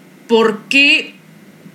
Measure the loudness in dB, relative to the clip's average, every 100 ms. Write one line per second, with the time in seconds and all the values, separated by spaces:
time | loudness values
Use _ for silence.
0 | -20 -20 -2 0 0 -4 -4 0 0 -2
1 | -6 -20 -20 -20 -20 -20 -16